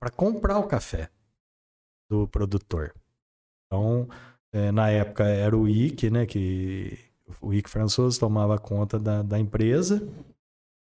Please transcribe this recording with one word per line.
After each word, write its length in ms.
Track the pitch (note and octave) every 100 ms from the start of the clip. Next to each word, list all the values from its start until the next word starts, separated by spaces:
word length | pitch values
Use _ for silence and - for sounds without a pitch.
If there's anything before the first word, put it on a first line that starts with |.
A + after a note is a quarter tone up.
pra 100 | B2
comprar 480 | - G3 A3+ - D#4
o 100 | D4+
café 420 | A2 - F2 D#2+ - _ _ _ _ _ _ _ _ _
do 180 | G#2 G#2
produtor. 680 | - G2+ G2 - E2+ D2+ - _ _ _ _ _ _ _
Então, 420 | F#2+ G#2+ A#2+ A#2+ - - _ _
é, 180 | G#2 G2+
na 180 | G#2 A2
época 340 | G#2+ G#2 -
era 320 | G#2 G2+ G#2 A2
o 100 | G#2+
Ike, 420 | G#2+ C3 - A2+
né? 140 | A#2 A2+
Que 680 | G2+ F#2 F#2 F#2+ F#2+ G2 - - _ _ -
o 120 | -
Ike 160 | G2+ -
Françoso 520 | G#2+ G#2+ - B2+ A#2+
tomava 380 | A2+ G#2+ G#2 G#2+
conta 400 | - G2+ G#2 A2
da, 240 | G#2+ G#2
da 160 | G#2 G#2
empresa. 680 | G#2 G#2+ A2 C#3 F3+ G#3 G#3 - - _ _ _ _ _ _ _